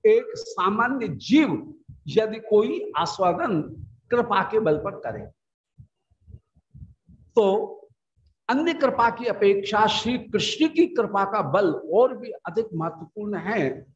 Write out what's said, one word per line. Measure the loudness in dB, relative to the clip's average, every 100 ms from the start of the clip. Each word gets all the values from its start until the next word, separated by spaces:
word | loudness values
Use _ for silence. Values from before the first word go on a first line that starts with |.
| 6
एक | 4 0
सामान्य | -12 -10 -2 0 2 0 -2 -4
जीव | -8 2 4 4 0 -8 -20 -20 -16 -2
यदि | 0 0 -6
कोई | 2 2 2 -4 -4 -4
आस्वादन | -4 0 0 2 0 -2 -4 -12 -18 -20 _
कृपा | -2 2 0
के | 2 0
बल | 2 0
पर | -2
करे। | -8 -10 -10 -14 _ _ _ _ _ -20 _ _ _ -20 -20 _ _ _ -20 -20 _ _ -20 _ 2
तो | 2 2 -2 -12 -20 _ _ _ _ _ -2
अन्य | 0 0
कृपा | 0 0 2 0
की | 0 -6
अपेक्षा | 2 4 4 2 2 2
श्री | 2 -2 -4
कृष्ण | -2 -2 -2 0 2
की | 4 2
कृपा | 2 0 0
का | 0 -2
बल | 0 2 2
और | 0 0 2 4 0
भी | -12
अधिक | -12 -6 -4 -4
महत्वपूर्ण | -6 -6 -8 -16 -12 -8 -6
है। | -4 -2 -2 -4 -14